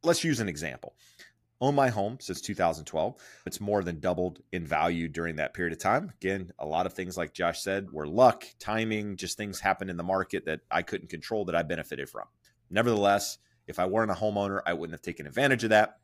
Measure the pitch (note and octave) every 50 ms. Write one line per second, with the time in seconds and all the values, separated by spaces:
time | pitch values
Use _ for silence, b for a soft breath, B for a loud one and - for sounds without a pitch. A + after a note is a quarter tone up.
0 | - E3 E3+ - - E3 D3 A#2 A2+ G2 D#2+ D2 D#2+ D#2 B1 - - - _ B
1 | B B B B B B B B _ _ _ _ B2+ C3+ C#3+ C#3+ C3+ B2+ A2 G#2
2 | G2 G#2 B2 C3+ - - F#2 - - - G2+ F2 F2+ E2+ D#2+ D#2+ D#2 - - D#2+
3 | D#2+ A2 - B B B B B B F2+ - - G#2 G2+ G#2 G2+ F#2+ F2 E2+ D#2
4 | D2 F#2 F2+ F2 F2+ F#2 D#2+ - - _ - F2+ E2 D2 D#2 D2+ D#2 E2+ F2 E2+
5 | E2 D#2+ C#2+ E2 E2 E2+ D#2+ D#2 D2+ - - - F2+ E2+ E2 - - F#2+ G#2+ C#3
6 | F#3+ F3+ - _ - F#2 F#2+ G2 F#2 E2+ - - C2+ D2+ D#2 E2 F#2 F#2 - -
7 | F#2 F2+ F2+ F#2 E2+ D#2 _ - F2 E2+ E2 - - G2 G2 G2 G2 F#2 - D#2
8 | D2+ D2+ E2+ G#2+ B2+ B2 G#2+ - - - - _ - - G#2+ A2 A2+ A2+ A2 G#2+
9 | G#2 G#2 G2 F2+ F#2+ F2 - - G#2+ G2+ F#2+ - - G2 F#2 - G2 F#2 F2+ E2+
10 | E2+ F2+ F#2+ F#2+ F#2 - - F#2+ - - D#2+ D#2 _ _ - E2+ E2+ - - F2+
11 | E2+ F2 - D#2+ - - A2+ G#2+ G2+ F2+ E2 E2+ E2+ D2+ F2 D#2+ D#2 - D2+ C#2
12 | C#2 - - G#1+ G1+ - _ _ _ b b _ _ _ F2+ G2+ A#2 A#2+ A2+ G#2
13 | G2+ G2+ G2+ G2+ - - - - _ _ _ _ _ - - - F2+ F#2 F#2+ A2+
14 | A2+ G#2+ F#2 E2+ G#2+ G#2+ G#2 G2+ G2+ G2 G2 G2 - E2+ F2 D#2 E2 E2+ E2 F2
15 | - - E2+ - C#2+ C#2+ C#2 - C#3 C#3 C3+ A#2+ A2+ A2 A2 G#2+ G#2+ - - _